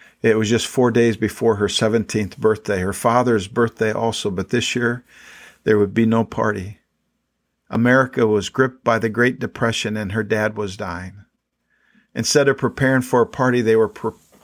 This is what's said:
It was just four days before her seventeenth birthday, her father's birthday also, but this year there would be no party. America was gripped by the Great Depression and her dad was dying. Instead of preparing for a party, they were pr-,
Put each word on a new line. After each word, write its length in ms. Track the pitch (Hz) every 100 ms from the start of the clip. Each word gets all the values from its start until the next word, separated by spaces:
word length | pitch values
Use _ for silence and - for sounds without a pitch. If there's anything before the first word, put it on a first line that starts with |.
| - _
It 160 | 117 110
was 120 | 107
just 180 | 113 -
four 240 | - 123
days 240 | 117 117 101
before 400 | 107 - 113 101
her 140 | 101
seventeenth 680 | - 110 113 104 107 98 -
birthday, 440 | 110 104 - 98
her 120 | 92
father's 540 | 95 117 120 123 110 98
birthday 460 | 117 117 - 110
also, 380 | 101 113 - 104
but 180 | 92 92
this 260 | 117 - 123
year 300 | 120 123 - - - - - _
there 160 | - 104
would 140 | 98
be 120 | 117 113
no 200 | 113 107
party. 540 | - 113 101 95 104 _ _ _ _ _ _ _ _ _
America 580 | 117 123 127 127 131 110
was 220 | 107 95
gripped 340 | - 131 -
by 160 | 120 113
the 100 | 113
Great 300 | 107 123 85
Depression 560 | 110 - 117 113 107 107
and 160 | 101
her 120 | 110
dad 340 | 104 110 107 107
was 180 | 101 95
dying. 440 | 95 87 92 98 - _ _ _ _ _ _ _ _ 120
Instead 320 | 113 147 139
of 120 | 135
preparing 420 | 131 - 131 131
for 200 | 127 123
a 40 | 113
party, 340 | - 127 123
they 160 | 113 110
were 140 | 104
pr-, 200 | - 147 - _ _